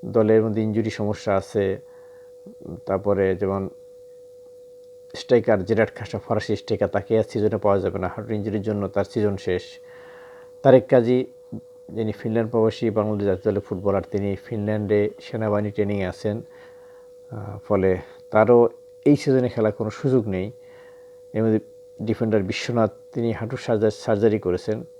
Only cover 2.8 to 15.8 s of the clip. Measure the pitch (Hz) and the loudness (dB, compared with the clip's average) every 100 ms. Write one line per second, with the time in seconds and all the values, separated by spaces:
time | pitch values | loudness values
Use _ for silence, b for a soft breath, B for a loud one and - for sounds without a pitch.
2.8 | - 95 101 98 95 92 98 98 95 - | -4 -2 0 0 2 0 -2 -2 -4 -10
3.8 | - - - - - - - - - - | -20 -20 -20 -20 -20 -20 -20 -20 -20 -20
4.8 | - - - - - 123 110 107 92 110 | -20 -20 -20 -18 2 2 4 0 0 0
5.8 | 110 - 104 104 - 107 - 107 - 107 | 0 -2 -10 -10 -4 -6 -2 -6 -4 -4
6.8 | 101 101 98 110 107 117 107 104 104 98 | -2 -4 -2 -2 0 -2 -2 0 0 0
7.8 | 95 92 90 - 107 107 104 104 101 104 | 0 -4 -8 -8 -8 -6 -4 -4 -4 -4
8.8 | 98 101 101 - 104 95 - 90 - - | -4 -4 -4 -2 -2 -2 -4 -6 -6 -20
9.8 | B B B B B B B - 139 131 | B B B B B B B -2 6 6
10.8 | 131 131 117 127 131 - - 110 - - | 6 2 4 0 -2 -10 -16 -16 -16 -20
11.8 | - 104 110 104 117 110 110 117 110 107 | -14 -8 -6 -6 -4 -2 -2 0 0 0
12.8 | 117 107 107 107 101 92 110 101 - 95 | -2 -2 -2 -2 -2 -2 -2 -4 -4 -6
13.8 | 101 98 95 101 101 95 - 113 104 107 | -2 -2 -2 -4 -4 -6 -8 -6 -4 -4
14.8 | 104 104 104 - - 117 110 104 104 98 | 0 0 0 -4 -12 -6 -2 -2 -2 -2